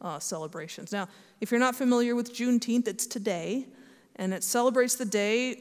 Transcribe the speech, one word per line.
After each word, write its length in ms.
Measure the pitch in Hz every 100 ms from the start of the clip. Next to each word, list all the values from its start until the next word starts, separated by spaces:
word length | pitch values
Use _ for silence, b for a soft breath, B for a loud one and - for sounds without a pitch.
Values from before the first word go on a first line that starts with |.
uh, 160 | 175 147
celebrations. 760 | - 165 156 170 156 - 185
Now, 160 | 202 185 B B B
if 120 | 208
you're 80 | 240
not 160 | 254 247
familiar 400 | 254 240 240 240
with 180 | 240
Juneteenth, 540 | 240 247 240 240 240 240
it's 180 | 190 -
today, 640 | 240 208 175 170 247 262 B B B B -
and 180 | 185
it 100 | 185
celebrates 520 | - 247 247 247 247 -
the 100 | 226
day 500 | 208 208 226 254 -